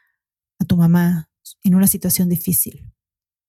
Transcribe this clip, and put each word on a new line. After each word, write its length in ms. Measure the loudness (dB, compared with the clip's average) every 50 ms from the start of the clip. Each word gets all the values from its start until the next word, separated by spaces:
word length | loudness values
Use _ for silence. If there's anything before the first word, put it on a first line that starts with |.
| _ _ _ _ _ _ _ _ _ _ _ -8
a 60 | -2
tu 120 | -2 2
mamá 540 | 2 4 4 4 2 2 0 -2 -4 -6 _ _ _ _ -20 -18 _
en 120 | -2 0 2
una 120 | 2 2
situación 420 | 2 0 -2 -4 -4 -2 -2 0 -2
difícil". 640 | -2 -4 -4 -4 -4 -4 -4 -6 -10 -18 -20 -20 _ _ _ _ _ _ _ _ _ _ _